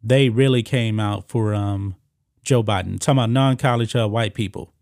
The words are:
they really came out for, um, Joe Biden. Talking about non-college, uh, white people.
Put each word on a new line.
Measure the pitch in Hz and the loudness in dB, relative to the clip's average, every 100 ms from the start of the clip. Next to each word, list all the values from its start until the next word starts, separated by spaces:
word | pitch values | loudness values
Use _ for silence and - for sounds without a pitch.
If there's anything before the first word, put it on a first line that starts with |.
they | 110 131 135 | 2 2 4
really | 110 135 127 | 4 2 2
came | 113 127 113 107 | 0 -2 0 -2
out | 104 104 - | -2 -4 -6
for, | 117 107 | -4 -2
um, | 104 101 98 101 95 _ _ _ _ | -2 -2 -4 -6 -10 _ _ _ _
Joe | - 127 | 0 0
Biden. | 110 98 92 98 | 2 -2 -2 -4
Talking | - 135 | 0 2
about | 113 | 2
non-college, | 127 135 131 139 120 113 | 2 2 2 0 0 0
uh, | 123 110 | -2 -2
white | 110 113 | -2 -4
people. | 107 101 - - _ | -4 -6 -6 -16 _